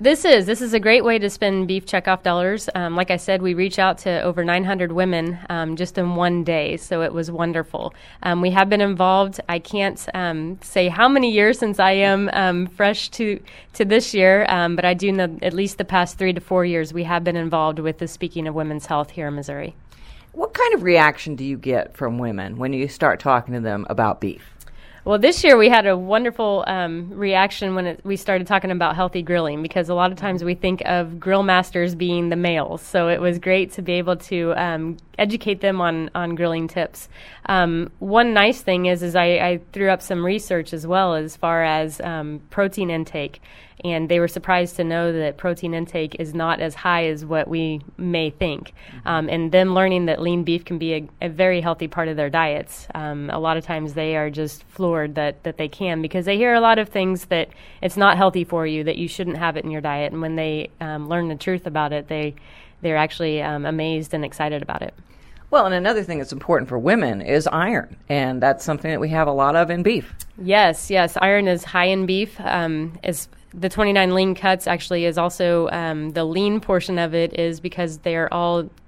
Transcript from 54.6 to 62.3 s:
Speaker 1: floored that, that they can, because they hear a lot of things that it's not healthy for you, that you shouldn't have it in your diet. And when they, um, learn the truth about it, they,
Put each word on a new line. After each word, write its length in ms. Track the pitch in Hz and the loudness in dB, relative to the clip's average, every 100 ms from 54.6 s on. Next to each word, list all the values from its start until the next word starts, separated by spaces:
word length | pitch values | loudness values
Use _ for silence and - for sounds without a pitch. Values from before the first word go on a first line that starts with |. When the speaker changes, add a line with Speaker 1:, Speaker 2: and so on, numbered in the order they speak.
Speaker 1:
floored 500 | - - 180 165 151 151 | -16 -4 -2 0 -2 -2
that, 260 | 147 139 | -4 -4
that 140 | 165 151 | -8 -6
they 100 | 151 | -8
can, 320 | - 185 160 | -6 -4 -4
because 240 | 160 185 | -4 -2
they 140 | 175 202 | 0 2
hear 160 | 247 | 4
a 60 | 233 | 4
lot 180 | 226 226 | 6 4
of 100 | 208 | 2
things 380 | 202 185 180 - | -2 0 -2 -2
that 240 | 170 - - - - | -2 -2 -8 -20 -8
it's 160 | 180 202 | -6 2
not 180 | 202 175 | 4 6
healthy 280 | 196 180 | 4 2
for 220 | 165 170 160 | -2 -2 -2
you, 160 | 156 | -2
that 120 | 156 - | -4 -4
you 120 | 170 | -6
shouldn't 280 | - 175 156 | -6 -6 -4
have 220 | 170 156 | -4 -4
it 60 | |
in 60 | 156 | -6
your 120 | 156 | -6
diet. 280 | 147 143 147 | -4 -4 -4
And 120 | 160 | -4
when 140 | 160 160 | -6 -4
they, 340 | 156 151 - - | -4 -4 -8 -10
um, 260 | 160 151 151 | -10 -8 -4
learn 220 | 175 170 | -2 -2
the 80 | 151 | -4
truth 300 | - 180 175 | -4 -4 -4
about 260 | 151 147 | -2 -2
it, 160 | 147 147 | -4 -6
they, 260 | 156 151 | -4 -6